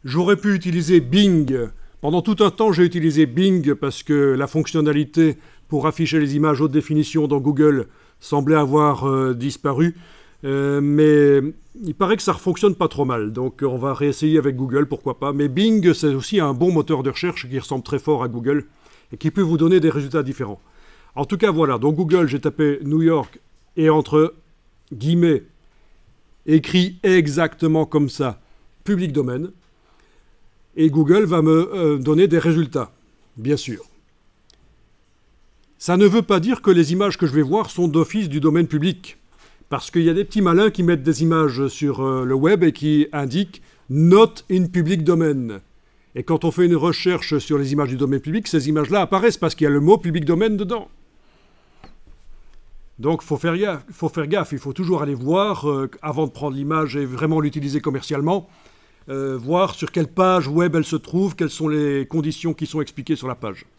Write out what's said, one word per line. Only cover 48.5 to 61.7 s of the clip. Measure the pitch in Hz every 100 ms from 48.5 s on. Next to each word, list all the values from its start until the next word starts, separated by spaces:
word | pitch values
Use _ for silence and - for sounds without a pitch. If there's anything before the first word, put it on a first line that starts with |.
| 160 135
images-là | 156 139 196
apparaissent | 175 190 226 -
parce | 165
qu'il | -
y | 147
a |
le | 143
mot | 151 208
public | 170 160
domain | 151 170 220
dedans. | 208 196 233 - - _ _ _ _ _ _ _ _ - - - - - - - - - - - -
Donc, | 139 160
faut | - 147
faire | 170
gaffe, | 170 208 156 -
faut | - 160
faire | 170
gaffe. | 151 196 165
Il | 139
faut | 139
toujours | 127 175 175
aller | 143
voir, | 131 127 175 208 151 147
euh, | 139 135 -
avant | 151 139
de | 151
prendre | - 143
l'image | 135 143 156 151
et | 139
vraiment | 135 127 156 156
l'utiliser | 147 151 139 143
commercialement, | 156 131 - 143 151 180 165 _ _ _ _ _ -
euh, | 135 139 131
voir | 123 175 185
sur | - 160
quelle | 180 156
page | - 185 185 139
web | 151 175
elle | 165
se | 151
trouve, | 156 - 170 196
quelles | - 160
sont | -
les | 156